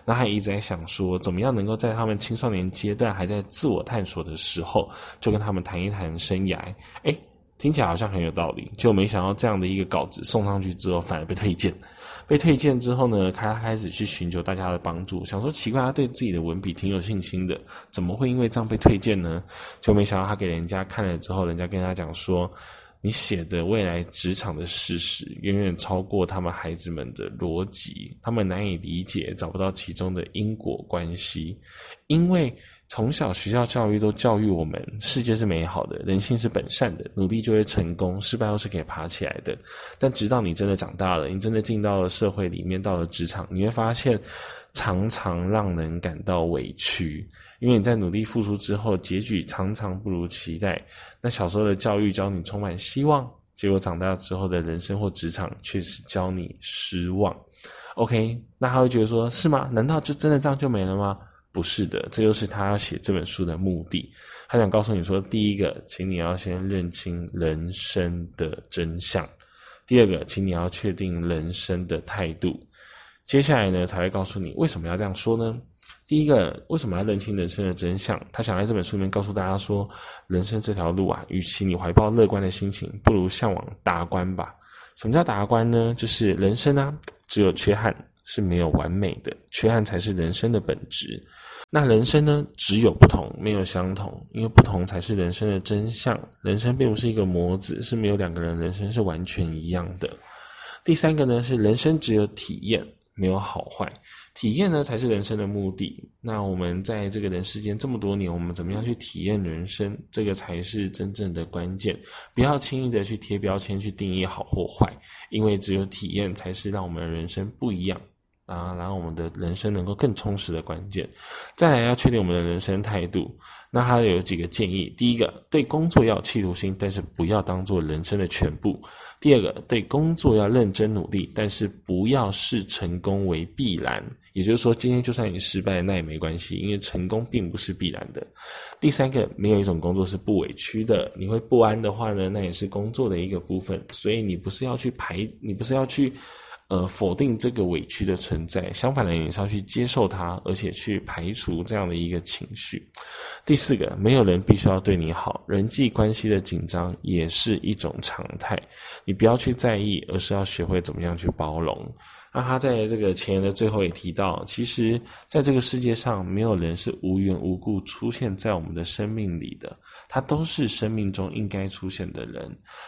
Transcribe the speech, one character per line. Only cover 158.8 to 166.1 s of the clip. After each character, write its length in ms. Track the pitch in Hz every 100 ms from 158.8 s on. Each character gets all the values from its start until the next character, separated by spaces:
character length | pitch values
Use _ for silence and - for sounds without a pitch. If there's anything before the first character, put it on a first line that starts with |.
| - -
你 80 | -
不 140 | 98 110
要 100 | 123
去 160 | 131
在 240 | 120 120 104
意， 260 | 104 92 -
而 100 | 92
是 140 | -
要 100 | 101
学 220 | 95 -
会 160 | 85 92
怎 140 | 85
么 80 | 95
样 120 | 87
去 160 | 82 85 -
包 240 | 78 80
容。 340 | 78 - - - - - -
那 60 | 123
他 180 | 127 131
在 280 | 135 117 107
这 100 | 113
个 160 | 101
前 220 | 90 -
言 80 | 95
的 80 | 98
最 180 | 95 110
后 160 | 107
也 60 | 90
提 200 | - 87
到， 320 | 82 95 85 -
其 180 | -
实 340 | 120 - 113 117 - - -
在 140 | 156
这 100 | 139
个 80 | 131
世 180 | 120 127
界 160 | 123
上， 300 | 113 127